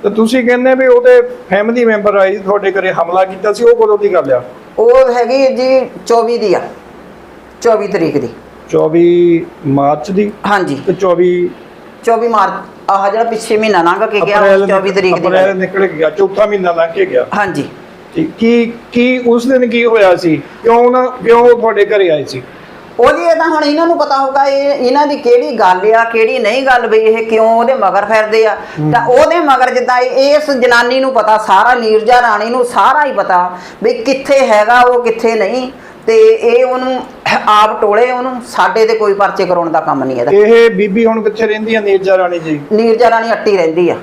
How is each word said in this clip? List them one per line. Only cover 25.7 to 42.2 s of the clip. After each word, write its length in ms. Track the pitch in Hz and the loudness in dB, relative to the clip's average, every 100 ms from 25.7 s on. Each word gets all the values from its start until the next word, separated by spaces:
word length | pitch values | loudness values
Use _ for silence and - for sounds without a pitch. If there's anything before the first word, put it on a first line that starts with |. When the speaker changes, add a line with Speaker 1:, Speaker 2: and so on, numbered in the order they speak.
| 180 208 | 2 2
Speaker 2:
ਆ, 100 | 226 | 2
ਕਿਹੜੀ 360 | 226 226 226 262 | 2 0 0 0
ਨਹੀਂ 260 | 208 247 269 | -2 -2 0
ਗੱਲ, 220 | 247 226 | 0 2
ਵੀ 100 | 220 | 2
ਇਹ 280 | 220 220 220 | 2 0 0
ਕਿਉਂ 240 | 220 226 | 0 2
ਉਹਦੇ 240 | 226 233 | 2 0
ਮਗਰ 320 | 262 196 180 202 | 0 0 0 0
ਫਿਰਦੇ 400 | 220 214 220 220 | -2 0 0 0
ਆ। 100 | 196 | -2
Speaker 1:
ਹੂੰ। 360 | - 156 151 | -10 -6 -2
Speaker 2:
ਤਾਂ 140 | 233 196 | 0 2
ਉਹਦੇ 340 | 247 302 339 | 2 2 0
ਮਗਰ 340 | 302 262 254 | 0 2 2
ਜਿੱਦਾਂ 260 | 240 247 247 | 0 0 0
ਇਹ, 380 | 247 262 277 294 | 0 0 2 2
ਇਸ 140 | 294 | 0
ਜਨਾਨੀ 480 | 269 247 240 247 262 | 0 2 2 2 0
ਨੂੰ 140 | 262 | 0
ਪਤਾ 240 | 233 208 214 | -2 0 0
ਸਾਰਾ, 360 | - 190 233 | 2 2 2
ਨੀਰਜਾ 480 | 240 220 220 214 247 | 0 2 0 4 2
ਰਾਣੀ 280 | 240 208 220 | 2 -2 -2
ਨੂੰ 160 | 247 240 | -4 -2
ਸਾਰਾ 400 | 208 208 277 285 | 0 0 2 -2
ਹੀ 60 | |
ਪਤਾ 460 | 202 190 185 180 - - - | -2 0 0 -2 -6 -18 -4
ਵੀ 100 | 214 | -4
ਕਿੱਥੇ 540 | - - 269 - 277 262 | -2 -4 -4 0 0 2
ਹੈਗਾ 340 | 208 214 240 | 2 4 4
ਉਹ, 220 | 247 247 | 4 2
ਕਿੱਥੇ 320 | 240 226 233 220 | 0 -2 -2 0
ਨਹੀਂ। 360 | 196 247 254 - - - - | -2 -4 -8 -14 -20 -10 0
ਤੇ 100 | 226 | 4
ਇਹ 480 | 220 220 233 233 254 | 4 4 2 2 0
ਉਹਨੂੰ 380 | 254 262 254 - - - 214 208 | -2 -4 -6 -8 -10 -4 -2 2
ਆਪ 340 | 208 214 220 | 2 2 0
ਟੋਲੇ 300 | 214 208 247 | 0 2 0
ਉਹਨੂੰ, 300 | 247 254 254 233 | -2 -6 -8 -10
ਸਾਡੇ 380 | - 254 233 220 | -2 -2 2 0
ਤੇ 80 | |
ਕੋਈ 200 | 220 214 | 0 0
ਪਰਚੇ 320 | 196 190 180 180 | 0 -2 -2 -2
ਕਰਾਉਣ 240 | 175 165 | -2 0
ਦਾ 100 | 160 | -2
ਕੰਮ 240 | 143 147 | -2 -4
ਨਹੀਂ 140 | 131 131 | -4 -4
ਇਹਦਾ। 140 | 120 | 0
Speaker 1:
ਇਹ 380 | 202 214 233 233 | 2 4 6 4
ਬੀਬੀ 360 | 190 208 196 226 | 2 -2 0 0
ਹੁਣ 160 | 226 | 0
ਕਿੱਥੇ 260 | 214 214 220 | -4 -2 -4
ਰਹਿੰਦੀ 280 | 214 220 226 | -4 -2 -2
ਆ, 40 | |
ਨੀਰਜਾ 380 | 202 190 190 | 0 0 2
ਰਾਣੀ 220 | 190 | 0